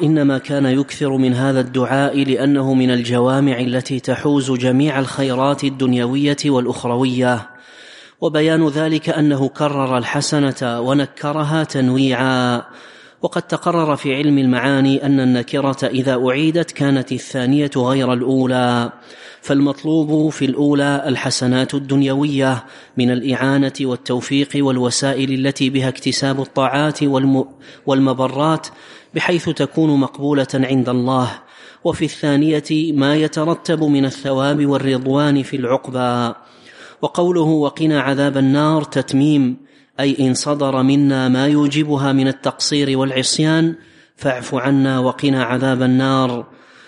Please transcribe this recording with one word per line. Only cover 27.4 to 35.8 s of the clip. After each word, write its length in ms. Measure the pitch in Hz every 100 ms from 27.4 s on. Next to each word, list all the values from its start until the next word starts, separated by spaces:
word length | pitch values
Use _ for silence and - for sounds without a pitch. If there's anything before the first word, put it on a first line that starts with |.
| 131 - - - -
والمبرات 800 | 135 135 127 127 135 156 156 - - - - -
بحيث 340 | 156 - 170 170
تكون 520 | 147 139 - 156 143
مقبولة 460 | 131 - 143 143 131
عند 340 | 135 131 135 123
الله، 400 | 123 123 131 123 - - - - -
وفي 200 | 170 165
الثانية 880 | 151 - 151 143 156 151 147 156 160
ما 240 | 147 139 151
يترتب 680 | 151 160 156 160 - 160
من 200 | 151 143
الثواب 640 | 135 - 139 131 139 147 143
والرضوان 760 | 131 135 127 131 139 147 143
في 140 | 127 135
العقبى". 800 | 120 135